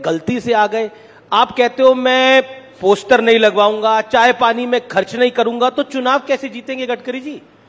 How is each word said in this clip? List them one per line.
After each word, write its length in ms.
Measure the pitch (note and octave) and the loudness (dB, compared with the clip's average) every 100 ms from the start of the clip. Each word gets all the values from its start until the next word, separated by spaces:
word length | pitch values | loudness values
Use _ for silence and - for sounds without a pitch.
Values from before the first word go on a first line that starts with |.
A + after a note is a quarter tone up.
गलती 360 | E3 E3 - B3 | -4 -6 -4 -6
से 120 | A#3 | -2
आ 140 | A3 G#3 | 0 0
गए? 240 | A3 G#3+ - - - - | -2 -6 -10 -20 -20 -2
आप 240 | G3+ - - | 0 0 0
कहते 260 | A#3+ B3 | -2 4
हो, 120 | C4 | 4
"मैं 480 | B3+ B3+ B3+ C4 C4 C4 - - - | 4 2 2 4 2 2 -8 -20 -4
पोस्टर 400 | F#3+ G3+ - A#3+ | 0 0 2 2
नहीं 180 | A3+ A3+ | 4 4
लगवाऊंगा, 640 | G#3+ G3 G#3 G#3+ G#3+ A3 | 2 2 0 0 0 -2
चाय 320 | A3 B3 A#3+ | 0 2 2
पानी 340 | B3 A#3+ A#3 B3 | 2 0 0 -2
में 220 | A#3+ A#3+ | -4 -4
खर्च 280 | F#3+ - A#3+ | -4 -4 0
नहीं 140 | B3 | 0
करूंगा", 400 | A#3+ A3+ A#3+ B3 | 0 -2 -2 -2
तो 120 | B3+ | -2
चुनाव 360 | C#4 C4+ B3+ C#4 | -6 -4 -2 -2
कैसे 300 | C#4 C4 C4+ | -2 -6 -6
जीतेंगे 380 | A3+ B3 C4 B3 | -12 -12 -8 -8
गडकरी 340 | A#3+ B3+ C4 | -8 -8 -12
जी? 220 | C#4 C4+ - _ | -12 -16 -20 _